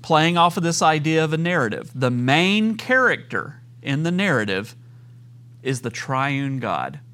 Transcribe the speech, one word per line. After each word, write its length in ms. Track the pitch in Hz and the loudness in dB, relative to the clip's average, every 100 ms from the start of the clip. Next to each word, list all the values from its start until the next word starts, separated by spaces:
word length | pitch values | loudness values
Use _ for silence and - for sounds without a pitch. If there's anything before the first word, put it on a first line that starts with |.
Playing 360 | - 156 160 175 | 2 2 4 4
off 200 | 175 175 | 2 2
of 60 | |
this 180 | 170 165 | -2 2
idea 420 | 165 156 151 160 | 2 2 2 0
of 100 | 156 | 0
a 40 | 156 | -2
narrative, 540 | 170 175 117 65 - | 0 0 0 -2 -8
the 180 | 127 127 | -2 -2
main 640 | 123 123 147 185 208 220 220 | 0 2 4 4 2 0 -2
character 840 | - 254 247 156 - - - - - - | 0 2 2 0 -4 -8 -8 -14 -20 -12
in 220 | - 139 | -4 -2
the 80 | 165 | 0
narrative 640 | 180 202 131 104 95 110 - - - - - - - - - | 0 2 2 0 -2 -4 -16 -20 -20 -20 -20 -20 -20 -20 -10
is 200 | 127 131 | -6 -4
the 80 | 120 | -6
triune 680 | - - 131 139 139 139 135 | -8 -4 -2 0 -2 -4 -4
God 400 | 113 80 64 143 - | -2 -4 -4 -10 -18